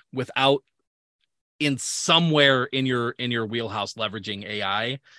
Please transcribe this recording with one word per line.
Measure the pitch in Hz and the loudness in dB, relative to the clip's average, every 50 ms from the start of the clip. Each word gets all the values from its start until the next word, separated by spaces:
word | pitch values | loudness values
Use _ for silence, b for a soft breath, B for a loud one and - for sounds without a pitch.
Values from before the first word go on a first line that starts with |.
| b - - | b -10 -6
without | 131 120 - - 135 135 139 143 139 _ _ _ _ _ _ _ _ _ _ _ _ _ _ _ _ _ _ _ | -6 -6 -4 0 2 4 4 4 4 _ _ _ _ _ _ _ _ _ _ _ _ _ _ _ _ _ _ _
in | - 151 147 135 | -2 0 0 0
somewhere | 123 - - - - - - 165 165 170 165 151 147 143 139 135 127 123 | -2 -4 -6 -6 -4 0 2 4 4 4 4 4 6 6 6 6 4 2
in | - 131 135 131 | 0 -2 -2 0
your, | 131 127 120 117 120 | 0 0 0 -2 -2
in | - - 123 120 | -4 -4 -4 -2
your | 120 117 113 | -2 -2 -2
wheelhouse | 104 113 120 113 101 104 107 101 - - | -2 -4 -4 -4 -4 -4 -6 -6 -6 -6
leveraging | 113 107 104 101 110 95 107 101 98 104 | -6 -6 -6 -6 -8 -8 -8 -8 -8 -8
A | 104 104 104 | -8 -6 -4
I | 98 95 98 107 113 123 135 139 b b b | -4 -2 -2 -2 -2 -4 -6 -8 b b b